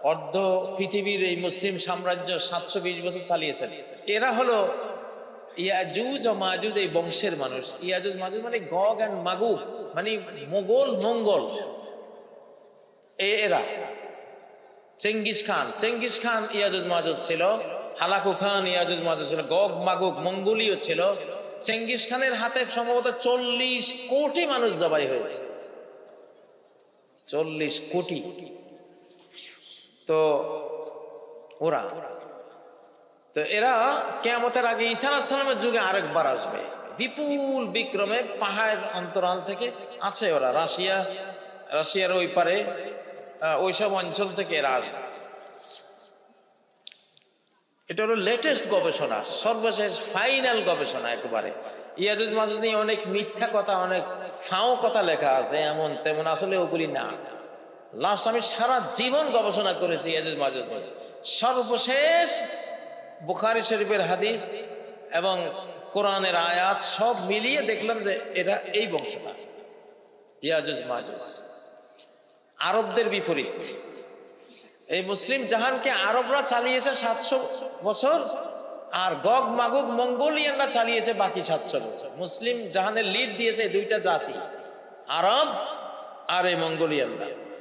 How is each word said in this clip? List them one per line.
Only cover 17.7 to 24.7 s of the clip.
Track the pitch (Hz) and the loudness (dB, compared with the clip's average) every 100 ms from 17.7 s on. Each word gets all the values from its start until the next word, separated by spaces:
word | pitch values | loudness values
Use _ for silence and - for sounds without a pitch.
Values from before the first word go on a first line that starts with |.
| - - - | -8 -10 -2
হালাকু | 175 196 196 185 | 2 2 2 2
খান | 196 202 190 | 2 2 2
ইয়াজুজ | 180 170 175 | 2 2 0
মাজুজ | 165 156 147 | 0 -2 -2
ছিল, | 160 151 | -2 0
গগ | 165 202 170 180 | 2 2 2 0
মাগুগ | 180 190 | 2 2
মঙ্গোলীয় | 143 180 190 190 220 220 185 | 0 -2 0 2 2 2 2
ছিল। | - 160 185 190 - - - - | 0 2 2 0 -4 -10 -10 -8
চেঙ্গিস | - 220 226 247 - | -4 -2 0 -2 0
খানের | 247 262 | 0 0
হাতে | 233 233 254 240 233 | 2 0 0 0 0
সম্ভবত | 233 240 247 240 | 2 2 2 0
চল্লিশ | 247 247 247 240 254 254 - 254 247 | 2 2 2 0 2 2 0 -2 0
কোটি | 262 294 - 330 | 2 2 2 2
মানুষ | 262 233 | 2 2